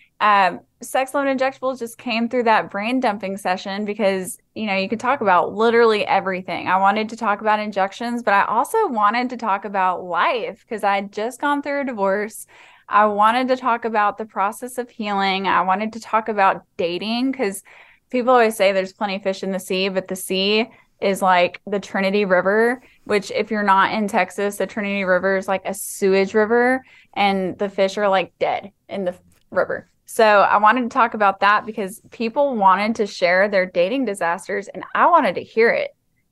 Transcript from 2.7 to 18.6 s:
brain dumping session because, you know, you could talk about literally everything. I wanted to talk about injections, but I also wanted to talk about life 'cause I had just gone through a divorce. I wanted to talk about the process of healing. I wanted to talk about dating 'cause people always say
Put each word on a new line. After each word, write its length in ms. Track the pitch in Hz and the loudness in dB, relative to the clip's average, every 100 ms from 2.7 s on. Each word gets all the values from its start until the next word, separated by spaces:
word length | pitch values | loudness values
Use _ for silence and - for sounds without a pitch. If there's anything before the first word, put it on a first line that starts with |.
brain 280 | 202 214 254 | -6 -4 -2
dumping 380 | 247 202 190 196 | -2 -2 -6 -6
session 480 | 190 185 202 196 208 | -4 -4 -4 -8 -6
because, 540 | 208 196 190 185 - _ - | 0 0 0 -6 -12 _ -8
you 100 | 220 | -4
know, 80 | |
you 160 | 196 190 | -2 -2
could 100 | 220 | -4
talk 220 | 247 277 | -2 0
about 320 | 202 180 - | 4 4 2
literally 540 | 190 233 233 233 208 - | 0 2 6 4 4 2
everything. 600 | 190 185 185 190 170 147 | 0 0 -6 -6 -6 -2
I 100 | 185 | 2
wanted 300 | 196 214 214 | 2 2 -2
to 60 | 226 | -4
talk 240 | 220 202 | -4 -2
about 200 | 214 214 | 0 0
injections, 640 | 208 196 190 - 233 240 | 0 -2 -2 -4 -6 -4
but 100 | 226 | 2
I 120 | 202 - | 2 2
also 420 | 220 285 440 403 | 0 0 0 0
wanted 420 | 226 208 233 247 | 2 0 0 -4
to 80 | 254 | -6
talk 260 | 220 196 | -4 -4
about 400 | 208 202 185 180 | -4 -2 0 -2
life 640 | 185 170 285 254 170 196 - | -4 -2 0 -2 -6 -12 -12
'cause 160 | 214 | -4
I 120 | 202 202 | -2 -2
had 160 | 202 | -4
just 280 | 208 226 262 | -6 -8 -4
gone 220 | 285 285 | -2 -2
through 200 | 294 285 | -2 -4
a 40 | 277 | -4
divorce. 640 | 226 196 196 214 - - - - _ - | -2 -2 0 -4 -10 -20 -20 -20 _ -2
I 160 | 208 214 | 2 2
wanted 420 | 208 214 240 254 | 4 2 2 0
to 80 | 254 | 0
talk 280 | 254 233 233 | 0 -2 -2
about 320 | 220 208 202 | 0 0 -2
the 80 | 220 | -10
process 540 | 214 196 220 247 247 | -4 -4 -4 -12 -10
of 100 | 240 | -10
healing. 580 | - 208 202 196 190 190 | -8 -4 -2 0 0 0
I 140 | - | 0
wanted 320 | 190 190 220 | 2 0 -2
to 60 | 226 | -8
talk 280 | - 220 226 | -2 -2 0
about 340 | 208 190 175 _ - | 2 2 2 _ -4
dating 560 | 175 175 202 233 262 | -4 -2 -4 -2 -2
'cause 280 | 247 202 190 - - - _ - | -2 -4 -6 -16 -20 -20 _ -6
people 240 | 254 240 | -2 4
always 220 | 254 220 | 6 4
say 160 | 220 | 4